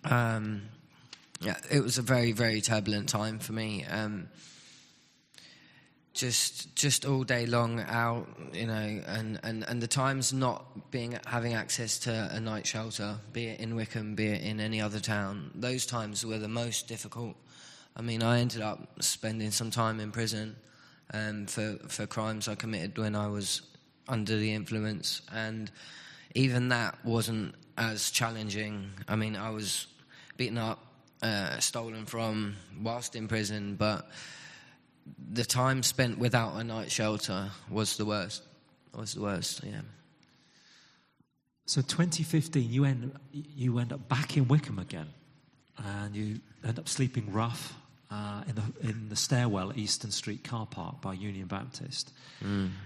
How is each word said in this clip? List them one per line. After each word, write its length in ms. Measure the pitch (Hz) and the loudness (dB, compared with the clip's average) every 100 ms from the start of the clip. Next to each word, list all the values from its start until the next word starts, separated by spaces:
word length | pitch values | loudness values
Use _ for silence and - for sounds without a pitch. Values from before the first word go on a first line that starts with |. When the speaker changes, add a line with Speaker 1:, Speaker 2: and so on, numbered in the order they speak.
Speaker 1:
Um, 580 | - 123 117 110 107 104 107 - - - - - - - | 6 6 6 2 0 -4 -6 -16 -20 -20 -20 -20 -16 -4
yeah, 160 | 85 - - | -2 -2 4
it 100 | 147 | 4
was 180 | 196 127 | 6 2
a 40 | |
very, 300 | 120 127 117 | 6 6 6
very 280 | 107 117 110 | 6 4 4
turbulent 480 | 104 110 104 104 101 | 4 4 4 2 2
time 300 | 107 107 110 | 0 0 -2
for 140 | - | -4
me. 320 | 110 110 104 | -2 -2 -4
Um, 440 | - 101 107 101 85 - - - - - - - _ _ _ - - - - - - _ _ | -2 -2 -2 -4 -8 -14 -20 -20 -20 -20 -20 -20 _ _ _ -20 -20 -20 -20 -20 -20 _ _
just, 640 | - 127 120 - - - - | -2 2 2 2 -2 -6 2
just 300 | 143 - 131 | 4 4 4
all 180 | 135 | 2
day 220 | 127 123 117 | 4 2 4
long 340 | 120 117 117 | 4 4 2
out, 480 | 95 117 117 117 - - 67 | 0 2 4 2 -4 -12 -8
you 140 | 80 113 | -4 -2
know, 340 | 110 107 107 - | 0 0 -4 -4
and, 340 | 104 110 110 | -4 -2 -4
and, 220 | 110 113 - | -4 -4 -2
and 160 | 120 | -2
the 40 | 117 | 0
times 440 | 139 131 135 127 | 2 4 4 0
not 580 | 135 131 - - - - | 2 2 0 -8 -16 -6
being, 280 | 131 117 120 - | -4 -4 -6 -2
having 280 | 120 117 | 0 2
access 440 | 113 - - 113 - | 0 0 -2 0 -2
to 280 | 123 113 101 | 0 0 0
a 60 | 101 | -2
night 280 | 113 107 - | -2 -2 -2
shelter, 500 | 110 113 107 104 107 - | -4 -4 -4 -4 -6 -8
be 140 | 117 117 | -6 -6
it 140 | 110 | -4
in 140 | 113 113 | -4 -2
Wickham, 380 | 110 117 107 | -2 -4 -4
be 120 | 104 107 | 0 2
it 160 | 104 | 2
in 180 | 95 107 | 0 -2
any 180 | 107 110 | 0 0
other 200 | 107 107 | 0 -2
town, 500 | 104 104 98 101 71 | 0 0 0 -4 -8
those 320 | - 123 127 - | -4 -2 -2 -2
times 380 | 120 107 104 | -2 -2 -4
were 140 | 113 110 | -2 -4
the 100 | 107 | -2
most 380 | 117 117 110 - | -2 -2 -4 -6
difficult. 480 | 113 104 113 117 - - - - - - - | -8 -8 -8 -8 -10 -18 -20 -20 -20 -18 -8
I 60 | |
mean, 200 | 117 113 | -2 2
I 180 | 113 120 | 6 6
ended 200 | 123 117 | 6 0
up 420 | 107 95 - - | -4 -4 -10 -2
spending 480 | - - 110 110 107 | 0 0 -2 -2 0
some 180 | 104 113 | 0 0
time 300 | 113 113 110 | 2 2 2
in 120 | 107 | -4
prison, 420 | 110 113 110 110 - - - - - _ | -2 0 -2 -4 -10 -20 -20 -20 -20 _
um, 320 | 107 107 107 101 | -4 -2 -4 -4
for, 320 | - 107 104 - | -2 -2 -2 -8
for 180 | - 104 | -6 -4
crimes 400 | - 110 110 - | -2 -2 -2 -4
I 100 | 104 | -4
committed 420 | 113 107 90 110 | -2 -2 -2 0
when 180 | 107 107 | 2 2
I 120 | 104 | 0
was 340 | 104 98 - - - _ _ - | 0 0 -2 -4 -20 _ _ -4
under 300 | 120 104 110 | -2 2 2
the 160 | 107 | 4
influence, 680 | 107 - 110 107 101 - - - | 2 0 0 0 -2 -2 -4 -6
and 380 | 110 110 110 107 - - - - - - | -6 -4 -4 -6 -10 -18 -18 -18 -20 -4
even 340 | - 131 123 123 | 4 4 4 4
that 340 | 120 110 - 117 | 4 2 -2 2
wasn't 480 | 113 110 110 95 - - - | 2 2 0 -2 -6 -12 -2
as 320 | 113 107 - | -2 0 0
challenging. 800 | - 117 113 107 101 107 104 98 95 - | 2 2 0 -4 -2 -2 -4 -8 -10 0
I 80 | 110 | 2
mean, 180 | 107 | 2
I 140 | 107 110 | 0 -4
was 380 | 110 101 - - - - - - - | -4 -2 -2 -4 -16 -20 -20 -20 -4
beaten 220 | 123 117 | -2 0
up, 200 | 110 - - - - _ | -2 -4 -10 -20 -20 _
uh, 360 | 113 104 90 64 | 0 0 0 0
stolen 460 | - 117 117 110 | 0 0 -6 -8
from 520 | 107 117 113 107 104 101 - 98 | -6 -2 0 0 -2 -6 -12 -6
whilst 340 | 110 120 120 117 | -4 -2 -6 -6
in 120 | 110 | -2
prison, 480 | 110 104 107 101 98 | 0 0 -2 -4 2
but 340 | 107 101 - - - - - - - - _ _ - - - | 2 2 -4 -14 -16 -16 -18 -20 -20 -20 _ _ -20 -14 -6
the 120 | 110 | -2
time 380 | 117 127 131 131 | 2 4 4 4
spent 360 | 117 - 123 101 | 2 4 2 4
without 360 | 120 120 113 92 | 4 4 2 -2
a 80 | |
night 260 | 117 113 104 | -4 -4 -2
shelter 600 | - 107 104 - 95 98 - - | 2 2 2 0 -2 -4 -8 -4
was 260 | 104 107 - | 0 2 2
the 80 | |
worst. 380 | 107 104 95 - - - _ _ - | 2 2 0 -6 -12 -20 _ _ -16
Was 200 | 113 110 | -10 -8
the 80 | 104 | -4
worst, 400 | 101 95 - - | -2 0 -2 -4
yeah. 160 | 90 107 101 - - _ _ _ _ _ - - - _ _ _ _ _ _ _ - | -8 -8 -10 -14 -20 _ _ _ _ _ -20 -20 -20 _ _ _ _ _ _ _ 0
Speaker 2:
So 140 | - | 0
twenty 420 | 131 - 175 165 | 2 4 2 2
fifteen, 480 | 160 160 156 143 117 | 4 4 4 2 2
you 140 | 123 | 4
end, 280 | 139 127 127 - - | 4 2 -2 -8 -12
you 460 | 143 151 143 127 120 | -12 -10 0 2 2
end 140 | 120 | 0
up 160 | 143 - | -4 0
back 280 | 127 151 151 | 0 4 4
in 120 | 123 | 8
Wickham 300 | 147 - 101 | 6 4 -6
again, 300 | 90 87 78 - - - _ _ _ - | -4 -6 -8 -12 -20 -20 _ _ _ -10
and 360 | 101 101 101 | -6 -4 -4
you 260 | 104 107 107 - - 113 | -2 -2 -4 -8 -8 -4
end 120 | 117 | -4
up 100 | 160 | -2
sleeping 440 | - 127 - 104 | 2 2 2 0
rough, 420 | 98 117 113 - - - - - | 0 2 0 -8 -12 -20 -20 -10
uh, 320 | 104 104 104 180 | -6 -6 -6 -4
in 60 | 110 | -2
the, 320 | 107 - 127 | -2 -2 -4
in 200 | 110 107 | -2 -4
the 80 | 104 | -2
stairwell 540 | - 127 120 98 92 | 2 4 4 2 0
at 80 | - | -2
Easton 320 | 104 - 107 | -2 -2 -2
Street 340 | - - 101 | -4 -4 -6
car 220 | - 117 - | -6 -6 -6
park 340 | - 85 85 | -6 -8 -6
by 140 | 95 | -6
Union 320 | 92 104 95 92 | -4 -6 -6 -6
Baptist. 680 | 98 127 - - - - - - - | -6 -6 -10 -8 -6 -8 -10 -20 -8
Speaker 1:
Mm. 260 | 95 101 95 95 | -2 2 0 -2